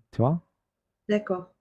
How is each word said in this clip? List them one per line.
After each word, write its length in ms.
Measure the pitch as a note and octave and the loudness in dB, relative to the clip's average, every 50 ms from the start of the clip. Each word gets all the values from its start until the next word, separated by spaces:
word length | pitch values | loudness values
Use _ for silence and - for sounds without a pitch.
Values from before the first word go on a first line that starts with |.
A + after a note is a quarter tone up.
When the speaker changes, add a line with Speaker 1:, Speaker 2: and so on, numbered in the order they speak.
| - _ | -16 _
Speaker 1:
tu 60 | - - | -2 0
vois ? 200 | A2 C3 D#3+ F3 - _ _ _ _ _ _ _ _ _ _ _ _ - | 2 2 2 0 -4 _ _ _ _ _ _ _ _ _ _ _ _ -2
Speaker 2:
D'accord. 420 | G#3 G#3 G#3 - F#3+ F3+ F3 - _ _ | -2 0 0 -2 -4 -6 -6 -10 _ _